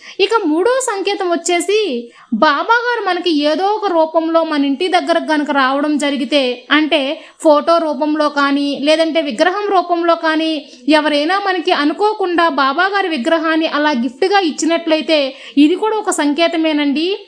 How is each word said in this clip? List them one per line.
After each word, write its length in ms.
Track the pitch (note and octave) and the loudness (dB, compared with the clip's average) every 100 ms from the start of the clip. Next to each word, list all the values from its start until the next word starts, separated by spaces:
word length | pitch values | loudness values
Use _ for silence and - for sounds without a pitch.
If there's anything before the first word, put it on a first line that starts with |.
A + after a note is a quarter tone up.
| - - | -12 -4
ఇక 100 | G4 A4 E4+ | 0 0 0
మూడో 260 | D#4 A4+ C5 | 0 2 0
సంకేతం 460 | B4 G4 F#4+ G4+ F4+ | -2 -4 -4 -2 -2
వచ్చేసి, 840 | E4+ E4+ F4 E4+ G#4 G4+ A#3+ A#3+ - - | -2 -2 -2 0 0 0 -4 -8 -16 -6
బాబా 420 | G#3+ D#4 C#4+ F#4 A#4 A#4+ | 0 2 2 0 0 0
గారు 180 | A#4 G4 | -2 -2
మనకి 380 | F4+ F4+ D4 | -2 -2 0
ఏదో 220 | D4 D#4 F#4+ | 0 0 0
ఒక 220 | G#4+ G4+ | -2 -2
రూపంలో 560 | E4 D#4+ E4 E4 E4 | 0 0 0 0 0
మన 220 | D#4+ D4+ C#4 | 0 0 0
ఇంటి 220 | C4+ F4+ | 0 0
దగ్గరకు 400 | F4+ C#4 E4 C4+ | 0 0 0 0
కనుక 240 | D4+ D4 | -2 0
రావడం 460 | C#4+ C4 C#4 D4+ D4 | 0 0 0 0 0
జరిగితే, 720 | C#4+ C#4 C4+ D4 B3+ B3 - | -2 -2 0 0 0 -4 0
అంటే 500 | D4 D#4 D#4+ C4+ D4+ - - | 0 2 0 0 -6 -12 -2
ఫోటో 340 | D#4+ D4 D#4 E4+ | 2 4 4 2
రూపంలో 520 | D#4+ C4 D4+ D4+ D4+ | 0 -2 -2 0 -2
కానీ 500 | C#4+ C#4 C#4 C#4+ C4+ | 0 0 0 -2 -2
లేదంటే 400 | C#4 D#4+ E4 D#4+ | 0 2 2 -2
విగ్రహం 460 | D4 A3 E4 G4 G4+ F#4+ | -2 0 0 0 0 0
రూపంలో 400 | F4+ F4 E4+ E4+ | 0 0 0 0
కానీ 500 | D#4+ D#4+ D#4+ D#4 C#4 - B3 | 0 0 -2 -4 -8 -4 2
ఎవరైనా 520 | D4+ D4+ D4 D4+ G4 G4+ | 2 2 0 0 -2 -2
మనకి 240 | F#4 F4+ | -2 0
అనుకోకుండా 800 | D4+ D4 E4+ G#4 G#4+ F#4 E4+ E4 | 0 0 0 0 0 -2 2 2
బాబా 340 | C#4+ C4+ C#4 | 2 0 0
గారి 240 | F#4+ G4+ F#4+ | 0 0 -2
విగ్రహాన్ని 600 | D#4 A#3 E4 D#4+ D#4+ D#4+ | -2 0 0 0 0 0
అలా 220 | D4 D4+ | 0 0
గిఫ్ట్గా 500 | C4+ B3 - F#4 G4+ | 0 -2 -2 0 2
ఇచ్చినట్లయితే 960 | E4+ A#3+ D#4 E4 E4 D#4 D#4 D#4 C4+ - - - | 0 -2 0 0 0 -2 2 0 0 -6 -4 4
ఇది 180 | D4 F4+ | 4 4
కూడా 220 | G#4+ G#4+ | -2 -2
ఒక 120 | G#4 | -2
సంకేతమేనండి. 1080 | E4 D4 D4 E4+ E4 D#4+ D4 C#4+ C#4 F4 G4+ | -2 0 2 0 0 0 0 0 0 -2 -4